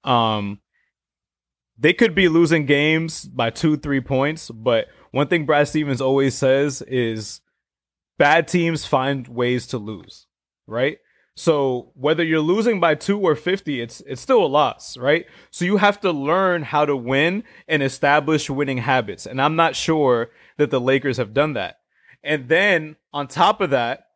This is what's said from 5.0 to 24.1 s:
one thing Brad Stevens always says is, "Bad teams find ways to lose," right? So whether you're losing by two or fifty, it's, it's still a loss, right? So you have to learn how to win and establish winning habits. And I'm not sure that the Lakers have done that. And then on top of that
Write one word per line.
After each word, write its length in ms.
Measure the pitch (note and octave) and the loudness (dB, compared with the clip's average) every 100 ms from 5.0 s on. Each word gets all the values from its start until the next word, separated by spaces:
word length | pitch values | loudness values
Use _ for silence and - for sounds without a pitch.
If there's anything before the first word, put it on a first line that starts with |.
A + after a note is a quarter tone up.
| _ | _
one 160 | B2+ D3 | -4 0
thing 180 | F3 D3+ | 0 2
Brad 220 | D3 C#3+ | 2 2
Stevens 320 | D#3 D3 B2+ | 0 -2 -2
always 340 | C3 C3+ C3+ | 0 2 2
says 480 | - C3 C3+ D3 C3+ | 0 2 2 0 -4
is, 580 | - B2+ A#2 A2 G#2 - _ _ _ _ _ _ _ - | -6 -2 -2 -4 -10 -14 _ _ _ _ _ _ _ 0
"Bad 300 | C#3+ D#3+ E3 | 4 4 2
teams 380 | F3+ E3+ D#3+ - | 0 0 -2 0
find 400 | C3 C3+ C#3 B2+ | 0 0 -2 -6
ways 380 | A#2+ B2 B2 - | -2 0 -2 -4
to 100 | B2 | -8
lose," 480 | G#2 G2+ F#2+ - _ _ _ _ - | -8 -14 -18 -20 _ _ _ _ -10
right? 320 | A2+ C3+ - _ _ _ | -2 -2 -4 _ _ _
So 580 | - E3+ D3 C3+ B2 - | -4 0 2 0 -2 -8
whether 300 | - C#3 D#3+ | -4 -2 0
you're 160 | E3 D#3+ | 0 0
losing 400 | D#3 G3+ A3+ G3+ | 0 0 0 2
by 140 | E3 | 0
two 240 | D3+ - G3+ | 0 -2 0
or 140 | F#3 D3+ | 0 0
fifty, 440 | - F#3+ - C3 | -2 -4 -4 -6
it's, 200 | A#2 - - | -8 -12 -12
it's 140 | B2+ | -12
still 220 | - B3+ | 2 2
a 20 | D#3+ | 4
loss, 500 | C#3+ C3 - - B2 | 2 2 -2 -14 -4
right? 300 | B2+ E3 - - _ | 0 0 -2 -20 _
So 140 | - F3 | -6 0
you 100 | G3+ | 4
have 240 | G#3 G3+ | 2 2
to 100 | F#3+ | -2
learn 500 | D3+ C#3 F3+ F#3+ F3 | -2 0 2 2 0
how 220 | C#3+ D3+ D3 | -2 0 0
to 100 | C3+ | -2
win 480 | A#2+ C3+ D#3+ G3 - - - | 0 0 2 -2 -8 -20 -4
and 140 | D#3 | -2
establish 680 | C3+ - C#3+ D3 D3 D#3 - | -2 0 2 2 2 -2 -2
winning 300 | C3+ C#3 B2+ | -4 -2 -4
habits. 480 | A2+ C3 G#2 F2+ - | 0 0 -2 -10 -10
And 140 | C3 | -2
I'm 140 | C#3+ D#3+ | 0 2
not 200 | E3 - | 0 0
sure 540 | - D#3+ C#3 A#2+ A#2 _ _ - | -2 2 2 2 -2 _ _ -2
that 140 | C#3+ | 0
the 100 | C3 | 0
Lakers 380 | B2 C#3 C#3 B2 | 2 0 0 -4
have 160 | G#2+ | -2
done 180 | A#2+ D#3 | 0 0
that. 260 | B2 F#2 - _ _ _ _ | -2 -8 -10 _ _ _ _
And 240 | C#3 D3+ B2+ | -6 -4 0
then 480 | D#3+ G#3 E3+ D#3 D3+ _ | 2 4 0 -2 -16 _
on 160 | D3 C#3 | -8 -6
top 320 | D#3 F3+ G#3 | 2 2 2
of 80 | F3+ | 0
that 360 | C3 A#2 C3+ _ | 0 0 -4 _